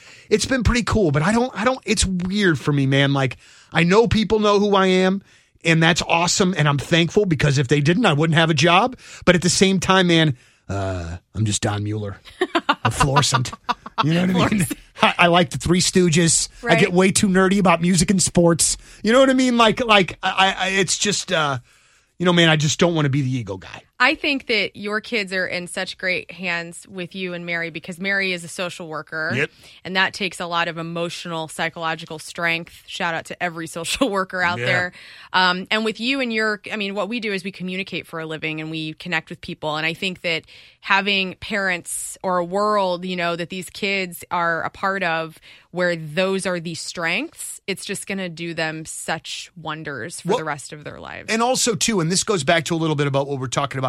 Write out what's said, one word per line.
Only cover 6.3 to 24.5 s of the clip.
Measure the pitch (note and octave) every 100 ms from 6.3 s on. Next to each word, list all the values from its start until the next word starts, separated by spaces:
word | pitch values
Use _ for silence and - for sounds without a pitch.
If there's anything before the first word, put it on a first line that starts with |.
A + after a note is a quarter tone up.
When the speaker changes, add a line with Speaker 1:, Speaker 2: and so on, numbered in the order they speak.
| - F#3 F#3
Speaker 1:
and | D3
I'm | C#3+
thankful | - E3 E3+ G#3 G3+
because | D3 D3 C#3
if | B2+
they | D3
didn't, | C#3+ F3 -
I |
wouldn't | D3 E3 D#3
have | E3
a |
job. | D#3+ E3+ F3 B3 B3+ - - -
But | F3
at |
the | F3
same | - F#3+ F#3+
time, | - F#3+ F3+
man, | E3 D#3+ B2 _ _ -
uh, | G2 F#2+ F#2 E2 F2 -
I'm | G2 A2
just | G#2
Don | A2 G#2
Mueller | G#2 G#2+ G2+ F#2+ - - F#4 - - -
of | -
Florissant. | - C#3 C#3 C3 C3+ B2 - - - - -
You | D3+
know | E3+
what | F#3
I |
mean? | F#3 -
Speaker 2:
Florissant. | G#3+ E3 - - -
Speaker 1:
I, | G#3+ -
I | F3
like | F3 F3
the | C3+
Three | D3+ F3+
Stooges. | - F#3 F3+ D#3 E3 - - -
I | A#3+
Speaker 2:
Right. | E3+
Speaker 1:
get | F#3+
way | F3+ F#3+
too | - G#3
nerdy | F#3 F#3+ G3+
about | F#3 E3+
music | F3 F#3 D3+
and | G3
sports. | - - E3+ E3+ - - - -
You | G3+
know | B3
what | C4+
I |
mean? | C4 B3+ A#3+
Like, | A3+ G3+
like, | A#3+ G#3 F#3 -
I, | F#3+ F#3+ F#3+ F#3
I, | F#3
it's | G3 F#3+ -
just, | G#3 - -
uh, | E3+ D3+ C3 - _ _ _ _ -
you | F3+
know, |
man, | F3 E3
I | D#3
just | D3+ -
don't | F3 E3
wanna | C#3+
be | C#3+
the | B2+
ego | C3 G2+ F#2+
guy. | - - - -
Speaker 2:
I | B3+
think | D#4 D#4 C4+
that | -